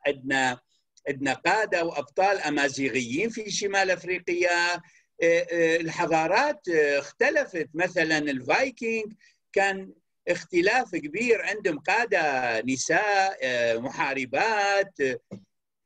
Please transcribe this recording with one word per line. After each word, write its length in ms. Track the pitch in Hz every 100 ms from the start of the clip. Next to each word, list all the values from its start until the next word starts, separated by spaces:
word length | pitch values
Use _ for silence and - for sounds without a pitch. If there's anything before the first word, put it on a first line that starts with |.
| 143
عندنا، 520 | 143 127 135 131 127 _ _ _ _ -
عندنا 260 | 139 135
قادة 520 | 127 165 202 214 180 170
وأبطال 520 | 143 143 - 190 196
أمازيغيين 920 | 151 147 143 135 135 123 120 135 226
في 220 | 226 214
شمال 400 | - 202 196 190
أفريقيا. 840 | 175 175 180 180 175 175 175 175 175
آه، 60 | - _ _ -
آه، 540 | 165 170 170 170 165 165
الحضارات، 920 | 160 160 165 160 160 202 285 294 -
آه، 320 | 165 147 143
اختلفت. 720 | 139 - 247 294 269 180 151
مثلا 440 | 151 180 175 160 156
الفايكنج 960 | 147 135 123 180 269 247 226 226 214 - _ _ _
كان 400 | - 196 190 190 - _ _ -
اختلاف 680 | 175 - 180 180 240 247 170
كبير، 460 | 147 165 240 214
عندهم 380 | 175 208 190 147
قادة 840 | - 208 240 190 156 131 123 113
نساء، 760 | 117 131 - 165 208 202 190 196
آه، 360 | 131 123 117 113
محاربات. 1200 | 127 127 151 135 131 135 208 214 202 196 196 -
آه، 160 | 135 123 - 196 - _ _ _